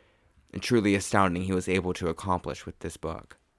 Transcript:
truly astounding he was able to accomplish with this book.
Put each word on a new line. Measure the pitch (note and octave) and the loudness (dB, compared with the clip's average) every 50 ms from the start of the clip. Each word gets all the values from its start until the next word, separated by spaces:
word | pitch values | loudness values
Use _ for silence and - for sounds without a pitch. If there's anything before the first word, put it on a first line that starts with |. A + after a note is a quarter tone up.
| _ _ _ _ _ _ _ _ _ _ - G2 | _ _ _ _ _ _ _ _ _ _ -12 -8
truly | - - B2+ A#2 G2 G#2 G2 | -2 2 4 4 6 4 4
astounding | G2 - - - G#2 G2 F#2 E2+ F2+ F#2 | 2 2 2 4 4 4 4 2 0 -2
he | F#2+ F#2+ | -2 -2
was | F2+ F2+ - | -2 0 0
able | F#2 F#2+ E2+ F2+ F2+ | 0 0 0 -2 -2
to | - F#2 E2+ | -2 -2 -4
accomplish | D#2+ - - G2 F2+ F2 - E2+ - - - | -4 -4 -2 -2 -2 -2 -2 -6 -8 -8 -10
with | - - _ | -14 -12 _
this | - F2+ - - | -10 -10 -10 -8
book. | - D#2+ D#2+ - - - - - _ _ _ | -8 -8 -8 -8 -12 -18 -20 -20 _ _ _